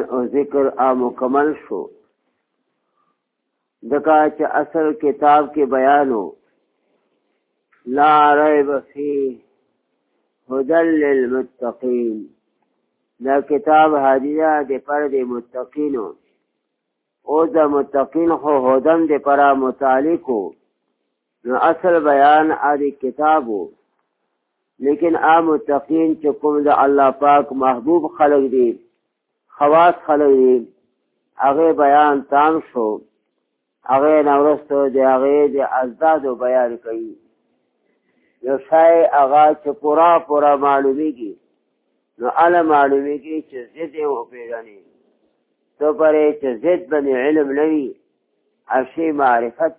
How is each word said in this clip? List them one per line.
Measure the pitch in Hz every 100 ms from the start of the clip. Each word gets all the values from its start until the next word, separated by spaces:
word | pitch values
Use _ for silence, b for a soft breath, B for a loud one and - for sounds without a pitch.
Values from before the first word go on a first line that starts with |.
او | - 123 120
ذکر | 139 139 139 135 -
آ | 131
مکمل | 127 123 127 127 139 151 147
شو، | - 98 - - _ _ _ _ _ _ _ _ _ _ _ _ _ _ _ _ _ _
ځکه | 113 143 151 156 151
چې | 151 151
اصل | 147 151 165 156
کتاب | 151 147 143 147 147 143
کې | 156 131
بیان | 131 135 143 139
و، | 113 87 - _ _ _ _ _ _ _ _ _ _ _ _ _ _ 123
لا | 135 151 151 147 147
ریب | 151 147 143 139
فیه | - 143 147 143 135 117 _ _ _ _ _ _ _ _ _ _ -
هدی | 131 135 165 165
للمتقین، | 160 143 135 123 131 127 _ 120 - 127 123 117 107 98 _ _ _ _ _ _ _ _ _
دا | 127 139
کتاب | - 143 147 156 156
هادی | 151 135 131 139 151
ده | 156 151
د | 135 131 -
پر | 147 147
د | 135
متقینو، | 123 120 117 - - 151 151 127 95 - _ _ _ _ _ _ _ _ _ _ -
او | 151 165
د | 160 147
متقین | 143 139 143 131 160 170 151
خو | 147 147
هدن | 127 131 139 165 160
د | 143
پر | 139 143 143
متعلق | 135 131 - 135 131 151 170 135
و. | 113 87 - _ _ _ _ _ _ _ _ 120
نو | 127
اصل | 147 160 185 170
بیان | 147 139 143 151 156
آ | - 143 147
د | 143 135
کتاب | 131 120 151 156 117
و، | 101 85 - _ _ _ _ _ _ _ _ _ _
لیکن | 135 147 170 160
آ | 156 165
متقین | 165 151 - 139 - 160 160 156
چې | 147 143
کوم | 151 147
د | 147 -
الله | 139 139 135
پاک | 131 143 143 143
محبوب | 135 131 123 127 170 151 -
خلق | 147 143 135
دي، | 127 120 - _ _ _ _ _ _ _ -
خواص | 147 160 175 170 -
خلق | 147 147 135
دي، | 127 127 113 _ _ _ _ _ _ -
هغه | 135 143 165
بیان | 147 143 143 151 139
تام | 131 143 151 160
شو. | - 123 110 104 - _ _ _ _ _ _ _ -
هغه | 135 147 156
نه | 147 143
وروسته | 151 147 - 139 139
د | 127
هغې | 131 131 139 147 143
د | 135 131
اجدادو | 127 127 110 160 156 139 123
بیان | 127 127 120 117
کوي. | 113 113 113 - _ _ _ _ _ _ _ _ _ _ _ _
یو | 127 135
شی | - 160 165 170 160
هغه | 143 135 147 151
چې | 151 147
پورا | 139 151 147 165 170
پورا | - 147 147 143
معلومیږي، | 143 139 139 135 156 123 107 85 _ _ _ _ _ _ _ -
نو | 123
هله | - 170 175
معلومیږي | 160 147 139 139 143 147 156 156
چې | - 131 113
ضد | 139 165 156
یې | 147
وپېژني. | 123 117 123 117 117 113 101 _ _ _ _ _ _ _ _ _ -
ته | 147
پرې | 151 156 156 151
چې | 147 135 113
ضد | 151 180 180
باندې | 151 139 127
علم | 139 156 139
نه | 139 156
وي، | 156 123 - _ _ _ _ _ _ -
هر | 127 127
شی | - 165
معرفت | 147 135 120 117 117 160